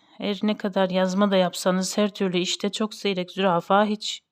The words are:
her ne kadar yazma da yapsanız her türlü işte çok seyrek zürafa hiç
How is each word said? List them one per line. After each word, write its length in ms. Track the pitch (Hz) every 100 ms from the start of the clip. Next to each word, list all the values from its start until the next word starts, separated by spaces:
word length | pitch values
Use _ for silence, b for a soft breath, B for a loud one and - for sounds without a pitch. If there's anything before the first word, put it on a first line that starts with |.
| B B
her 220 | 202 196
ne 140 | 214 214
kadar 320 | 208 196 185
yazma 420 | 185 185 190 208
da 40 |
yapsanız 640 | 190 180 - 190 185 185 -
her 160 | 208
türlü 240 | - 196 175
işte 340 | 185 - 202
çok 220 | - 214
seyrek 380 | - 202 185 180
zürafa 540 | 190 190 170 - 196
hiç 380 | 208 208 - - _